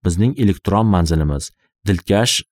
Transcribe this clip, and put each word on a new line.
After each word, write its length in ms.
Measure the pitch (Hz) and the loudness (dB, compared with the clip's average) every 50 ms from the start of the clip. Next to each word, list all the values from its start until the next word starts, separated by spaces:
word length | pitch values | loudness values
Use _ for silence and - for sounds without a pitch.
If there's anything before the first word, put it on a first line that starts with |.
| _ | _
Bizning 300 | 95 82 87 107 123 - - | -2 0 2 0 0 0 0
elektron 460 | 123 101 92 - _ - 92 104 113 | 0 0 0 0 _ -2 0 2 2
manzilimiz 640 | 110 101 90 85 82 85 80 76 76 71 71 - - _ _ _ _ _ _ _ | 2 2 2 2 2 0 0 0 -2 -2 -6 -8 -12 _ _ _ _ _ _ _
dilkash 480 | 101 98 85 - - 98 104 113 120 - - - _ | -2 -2 -2 0 0 0 2 2 0 -2 -4 -6 _